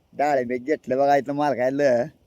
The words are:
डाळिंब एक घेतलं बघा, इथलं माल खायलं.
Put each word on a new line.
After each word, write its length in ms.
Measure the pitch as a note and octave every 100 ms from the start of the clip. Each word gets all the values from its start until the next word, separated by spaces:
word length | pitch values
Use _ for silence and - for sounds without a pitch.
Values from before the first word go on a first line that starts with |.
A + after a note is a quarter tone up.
| _
डाळिंब 380 | - D3 C3+ A#2+
एक 120 | B2+
घेतलं 340 | B2+ D3 - C3
बघा, 180 | C#3 C#3+
इथलं 180 | B2+
माल 200 | C#3+ D3
खायलं. 520 | A#2 B2+ C#3 C#3+ A#2+ C#3+ -